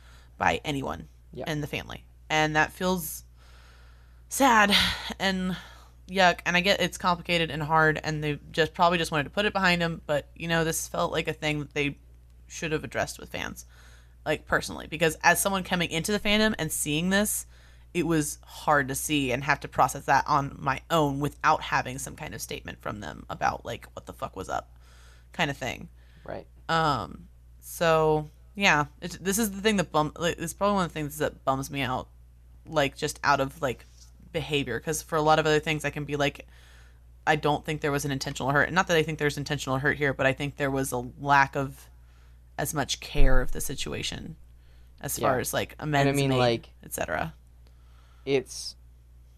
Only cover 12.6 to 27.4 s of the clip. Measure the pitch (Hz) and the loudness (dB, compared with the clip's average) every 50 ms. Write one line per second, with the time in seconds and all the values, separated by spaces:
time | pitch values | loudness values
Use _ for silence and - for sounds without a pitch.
12.6 | 175 156 156 143 - - - 110 104 - - - - - - - - - - - | -6 -4 -4 -4 -6 -4 -4 -4 -4 -4 -6 -12 -14 -12 -10 -8 -8 -8 -10 -14
13.6 | - - - - - - - - - - - - - 151 156 - - - 175 - | -18 -20 -20 -20 -20 -20 -20 -20 -20 -20 -20 -8 -6 -4 -4 -4 -4 -4 -4 -4
14.6 | - - 85 65 64 - 156 151 165 160 160 - - 170 175 - - 196 196 190 | -4 -6 -10 -12 -12 -10 -4 -2 0 0 0 2 2 4 4 4 2 0 -2 -2
15.6 | 180 - 185 175 170 - 151 165 160 - 208 202 - 208 208 214 214 220 208 - | -2 -2 -2 -2 0 -2 -2 -2 -2 -2 -2 0 0 0 2 2 2 2 0 -2
16.6 | 160 156 - - - 151 147 156 175 185 190 202 214 214 - - - - - - | -4 -4 -4 -4 -4 -2 -2 -2 0 2 2 2 2 0 -2 -6 -8 -12 -18 -20
17.6 | - - - - - - - 175 156 165 165 156 147 147 - - - - - - | -20 -20 -20 -20 -16 -6 -4 -2 0 2 2 0 0 -2 -6 -12 -16 -20 -18 -4
18.6 | - 156 151 143 135 131 139 - - - 151 143 139 127 117 123 139 151 143 - | 0 2 2 2 2 0 -4 -6 -2 -2 0 0 0 0 -2 -2 0 -2 -2 -2
19.6 | - - - - 135 - - 139 - - 143 131 - - 151 143 139 139 135 - | -4 -2 0 2 2 2 0 -2 0 2 2 2 2 2 0 0 0 -2 -6 -6
20.6 | 127 139 131 - - - 165 165 151 143 139 139 147 139 - - - 151 156 - | -4 -4 -4 -4 -2 0 2 2 2 2 0 -2 -2 -4 -4 0 2 2 2 2
21.6 | - - 151 139 - 127 127 135 - - - - 151 - 98 - - - - - | 0 -2 -2 -2 -2 -4 -6 -10 -10 -12 -12 -12 -12 -12 -12 -10 -10 -10 -10 -10
22.6 | - - - - - - 113 104 98 76 58 50 - - 85 - 76 65 - - | -12 -12 -14 -10 -8 -8 -8 -8 -10 -12 -12 -12 -12 -12 -6 -2 -2 -2 -2 -4
23.6 | - - 120 - - - - - - - 87 - - - - 95 92 - 65 - | -8 -10 -12 -12 -14 -16 -16 -16 -14 -14 -12 -12 -12 -12 -10 -10 -8 -6 -6 -6
24.6 | - - - - - - - - - - - - - - - - 170 143 135 - | -8 -10 -16 -20 -20 -20 -20 -20 -20 -20 -20 -20 -20 -10 -6 -4 -4 -4 -4 -6
25.6 | 135 113 65 - - - - - - - - - - - - - - - - - | -8 -8 -8 -10 -12 -16 -20 -20 -20 -20 -20 -18 -14 -12 -12 -12 -14 -18 -20 -12
26.6 | - - 165 165 160 151 139 113 92 69 - - - - - - | -6 -2 0 0 2 0 0 -2 -4 -8 -12 -16 -20 -20 -20 -20